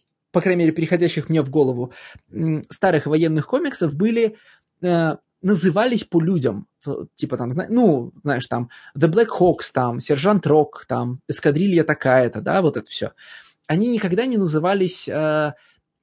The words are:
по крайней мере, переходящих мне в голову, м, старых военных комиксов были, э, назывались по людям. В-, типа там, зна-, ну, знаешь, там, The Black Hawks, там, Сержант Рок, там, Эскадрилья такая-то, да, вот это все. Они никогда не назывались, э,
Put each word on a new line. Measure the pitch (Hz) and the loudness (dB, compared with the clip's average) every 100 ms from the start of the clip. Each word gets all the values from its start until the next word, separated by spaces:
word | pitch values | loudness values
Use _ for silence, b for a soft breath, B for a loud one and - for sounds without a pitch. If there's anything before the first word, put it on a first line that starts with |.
| _ _ _ | _ _ _
по | 175 | -2
крайней | 190 175 | 0 2
мере, | 165 | 2
переходящих | 160 160 175 170 165 - | 0 0 0 0 -2 -2
мне | 160 | -2
в | 139 | 0
голову, | 151 131 123 123 B B B _ | 2 2 0 -6 B B B _
м, | 202 160 156 - | -4 -2 -2 -6
старых | - 185 156 143 | -2 0 0 2
военных | 156 165 156 - | 0 2 0 -2
комиксов | 269 311 - 165 | -2 -2 -2 -4
были, | 139 214 226 220 214 B B _ - | 0 0 2 0 -2 B B _ -6
э, | 180 170 160 - _ _ | 0 2 0 -2 _ _
назывались | 185 190 180 170 254 233 | 0 2 2 2 0 0
по | - 170 | 0 0
людям. | 160 180 123 101 - _ | 2 0 0 -4 -12 _
В-, | 143 - - | -10 -10 -10
типа | - 135 131 | -10 -8 -6
там, | 123 | -4
зна-, | 143 190 | -6 -2
ну, | 233 226 139 120 - | 2 2 2 -2 -8
знаешь, | 147 127 - | -4 -4 -4
там, | 120 120 B B 139 | -6 -6 B B 0
The | 160 | 2
Black | 190 220 - | 2 0 2
Hawks, | 180 147 - | 2 2 -2
там, | 131 120 123 | -2 -2 -2
Сержант | - 139 180 208 143 | -4 0 2 2 4
Рок, | 151 147 - - | 4 2 -2 -6
там, | 120 123 127 - | -4 -4 -6 -8
Эскадрилья | 143 156 147 202 170 | -2 0 2 2 2
такая-то, | 151 147 135 127 120 107 | 2 0 4 4 4 -2
да, | 104 180 | -2 0
вот | 165 - | 2 -2
это | - | -8
все. | - - - B B B B - | -10 -10 -12 B B B B -4
Они | 160 240 | 0 0
никогда | 233 190 180 262 | 0 -2 -2 0
не | 226 | 0
назывались, | 180 156 180 196 180 - - | 0 0 0 0 0 -4 -6
э, | 151 156 151 151 - b b _ _ | -2 0 0 -2 -6 b b _ _